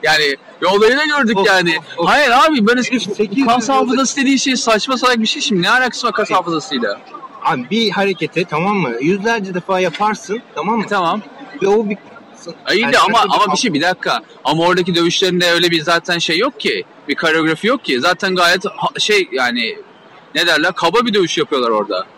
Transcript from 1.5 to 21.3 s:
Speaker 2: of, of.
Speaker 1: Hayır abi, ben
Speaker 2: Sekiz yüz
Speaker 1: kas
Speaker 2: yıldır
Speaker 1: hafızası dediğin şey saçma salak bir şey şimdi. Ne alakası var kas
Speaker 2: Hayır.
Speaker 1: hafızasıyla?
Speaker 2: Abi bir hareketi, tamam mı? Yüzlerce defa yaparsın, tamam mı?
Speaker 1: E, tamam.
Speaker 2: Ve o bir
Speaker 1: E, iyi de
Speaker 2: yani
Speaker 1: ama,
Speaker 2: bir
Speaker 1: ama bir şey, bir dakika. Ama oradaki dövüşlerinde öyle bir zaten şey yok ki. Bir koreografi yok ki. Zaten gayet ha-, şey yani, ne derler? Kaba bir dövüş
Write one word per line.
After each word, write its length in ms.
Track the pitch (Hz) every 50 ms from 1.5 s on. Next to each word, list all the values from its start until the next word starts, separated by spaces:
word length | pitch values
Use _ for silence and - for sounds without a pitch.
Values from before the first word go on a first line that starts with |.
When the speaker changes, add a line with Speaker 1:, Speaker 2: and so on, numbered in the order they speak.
| 196 185 180 175 165 165
Speaker 2:
of, 200 | 156 - - -
of. 100 | 170 170
Speaker 1:
Hayır 220 | 214 269 294 269
abi, 360 | 233 262 302 320 311 269 202
ben 140 | 208 240 254 240
Speaker 2:
Sekiz 240 | 233 240 247 -
yüz 100 | 185 208 -
Speaker 1:
kas 100 | 208 214
Speaker 2:
yıldır 440 | 202 269 277 226 233 254 226 214 269
Speaker 1:
hafızası 440 | 269 269 240 254 247 269 233 - 285
dediğin 160 | 269 254 277
şey 200 | 254 - 277 262
saçma 400 | 233 - 240 226 214 - - 269
salak 220 | 240 262 254 247 233
bir 80 | 220
şey 160 | 220 - 302 -
şimdi. 200 | - 214 185 170
Ne 80 | 190
alakası 360 | 226 254 254 247 - - -
var 60 | 240 208
kas 180 | - 214 196
Speaker 2:
Hayır. 60 | 208
Speaker 1:
hafızasıyla? 640 | 190 180 170 165 156 139 - 147 127 117 104 101 - - - - - - - - - -
Speaker 2:
Abi 260 | - 160 147 123 -
bir 200 | 185 226 226 208
hareketi, 540 | 170 202 196 196 190 190 165 147 - - 180 175
tamam 260 | - 151 170 196 214
mı? 140 | 196 165 127 117 117
Yüzlerce 540 | 131 156 190 202 190 226 233 233 196 190 185
defa 260 | 180 170 - 190 185
yaparsın, 640 | 185 180 - - 208 214 - - - - 196 240 - - -
tamam 220 | - 151 185 226 233
mı? 60 | 202
Speaker 1:
E, 40 | -
tamam. 340 | 202 196 180 165 180 214 208 - - - - - - - -
Speaker 2:
Ve 60 | 190
o 200 | 202 220 233 202
bir 80 | 214 202 - - - - - - - - - - 165 - - -
Speaker 1:
E, 40 | 147
iyi 80 | 196 233
de 20 |
Speaker 2:
yani 140 | - - -
Speaker 1:
ama, 260 | 165 185 214 233 214
Speaker 2:
bir 60 | 202 - 165 202
Speaker 1:
ama 100 | 202 -
bir 60 | -
şey, 160 | - 247 160
bir 60 | 139 156
dakika. 380 | 175 185 - - 185 135 117 110 - - - -
Ama 180 | 131 151 160 165
oradaki 320 | 175 180 180 180 185 180
dövüşlerinde 560 | 170 170 170 165 - 196 185 180 180 175 175
öyle 200 | 170 170 170 175
bir 120 | 170 165 151
zaten 360 | 175 170 170 170 - 175 170
şey 200 | 160 - 165 165
yok 220 | 220 285 - -
ki. 240 | - 170 123 95 87 - - - - -
Bir 60 | 143
koreografi 520 | - - 165 156 165 160 156 160 151 -
yok 180 | 180 - - -
ki. 160 | - 143 123
Zaten 340 | 127 175 180 180 - 190 185
gayet 300 | 180 175 170 175 185 180
ha-, 340 | 202 - - 185 175 - -
şey 300 | - - 214 202 185 - -
yani, 440 | 131 127 120 120 123 117 110 87 82 - - - - - - - - - - -
ne 120 | 151 170
derler? 260 | 175 165 151 156 180 185
Kaba 340 | - - 170 170 226 240
bir 80 | 240 202
dövüş 240 | 208 185 160